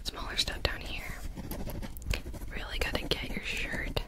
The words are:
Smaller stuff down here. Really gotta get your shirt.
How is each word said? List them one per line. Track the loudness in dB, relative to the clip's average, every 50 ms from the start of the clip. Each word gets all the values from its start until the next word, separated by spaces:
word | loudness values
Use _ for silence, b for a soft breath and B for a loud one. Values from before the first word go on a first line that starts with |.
| -4
Smaller | -4 -4 -2 -4 -2 2
stuff | 2 2 2 2 2 2
down | 2 2 2
here. | -2 -4 -4 -4 -4 -4 -4 -4 -4 -4 -4 -4 -4 -2 -2 -2 0 0 0 -2 -2 -2 -4 -4 0 2 2 2 2 -2 -4 -4 -4 -2 -2
Really | -2 -2 0 2 2
gotta | 2 4 2 2 2
get | 2 2 2 2 0
your | 0 0 0
shirt. | 0 0 2 2 2 2 2 2 2 2 0 0